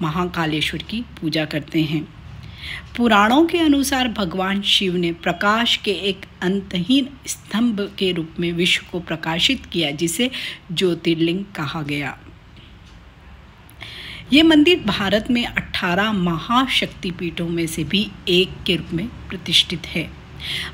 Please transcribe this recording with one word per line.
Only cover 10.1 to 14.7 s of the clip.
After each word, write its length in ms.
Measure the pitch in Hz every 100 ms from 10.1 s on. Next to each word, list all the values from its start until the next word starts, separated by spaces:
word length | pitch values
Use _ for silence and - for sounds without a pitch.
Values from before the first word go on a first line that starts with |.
| 202 247 - - - -
ज्योतिर्लिंग 720 | 160 185 165 165 160 165 185 202 -
कहा 260 | 147 165
गया। 340 | 143 147 135 - - - - - - - - - - - - - - - - - - - - - -
ये 120 | 277
मंदिर 400 | 330 311 302